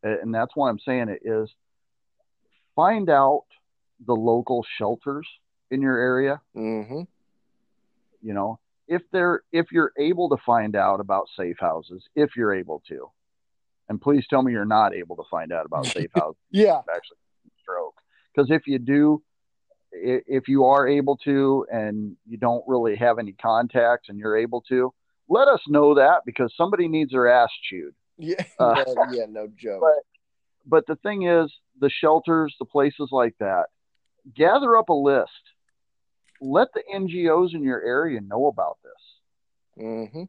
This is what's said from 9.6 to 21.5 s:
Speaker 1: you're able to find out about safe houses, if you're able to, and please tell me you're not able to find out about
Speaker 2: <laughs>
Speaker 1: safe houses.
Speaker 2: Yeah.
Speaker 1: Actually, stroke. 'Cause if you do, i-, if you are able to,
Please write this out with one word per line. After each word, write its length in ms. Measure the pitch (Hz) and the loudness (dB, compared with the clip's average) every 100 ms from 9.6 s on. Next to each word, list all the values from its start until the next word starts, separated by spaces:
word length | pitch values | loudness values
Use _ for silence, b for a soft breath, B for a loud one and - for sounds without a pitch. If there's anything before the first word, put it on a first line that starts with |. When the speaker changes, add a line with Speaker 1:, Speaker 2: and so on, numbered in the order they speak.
| 165 | -2
Speaker 1:
you're 200 | 165 151 - | 0 0 -2
able 320 | 147 175 175 | -2 -2 0
to 80 | 139 - | -2 2
find 300 | 117 107 104 | 0 0 0
out 240 | 98 98 | 0 0
about 280 | 98 98 - - | -2 -4 -4 -8
safe 200 | 90 87 | -10 -4
houses, 440 | 90 82 82 92 _ - | -4 -4 -10 -20 _ -2
if 200 | 139 120 | -2 0
you're 180 | 110 | -2
able 280 | 95 87 76 - | -2 -6 -12 -12
to, 200 | 69 65 _ _ _ _ _ _ _ _ | -16 -16 _ _ _ _ _ _ _ _
and 100 | 107 | -6
please 260 | 143 143 123 | 0 0 2
tell 120 | 139 | 0
me 80 | 131 | 0
you're 120 | 117 101 | -2 0
not 280 | 110 104 | 2 2
able 220 | 95 85 87 | -2 -12 -14
to 60 | 80 | -10
find 220 | 87 80 | -10 -6
out 140 | 85 76 | -8 -6
about 200 | 80 95 | -6 -6
Speaker 2:
<laughs> 120 | - | -6
Speaker 1:
safe 140 | 160 - | -4 -4
houses. 240 | - 160 _ | -4 -8 _
Speaker 2:
Yeah. 280 | 190 214 156 101 | 2 2 2 -2
Speaker 1:
Actually, 240 | 85 - _ _ _ _ _ | -8 -10 _ _ _ _ _
stroke. 340 | - 90 80 _ _ _ _ - | -12 -10 -10 _ _ _ _ -2
'Cause 120 | 131 | 0
if 160 | 156 - | 0 0
you 120 | 135 | -6
do, 420 | 120 143 151 151 _ _ _ _ _ _ _ | 0 2 4 2 _ _ _ _ _ _ _
i-, 280 | 90 101 127 - | -10 -4 -4 -2
if 200 | 135 131 | -6 0
you 180 | 135 131 | 2 4
are 220 | 139 135 | 4 4
able 300 | 143 139 139 | 0 0 -2
to, 480 | - 139 135 | 0 0 2